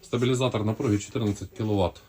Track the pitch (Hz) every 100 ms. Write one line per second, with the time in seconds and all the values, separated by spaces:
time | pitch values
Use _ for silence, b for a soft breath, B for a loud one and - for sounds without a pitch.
0 | - 123 123 127 127 113 104 110 127 104
1 | - - 107 101 92 - 110 101 90 -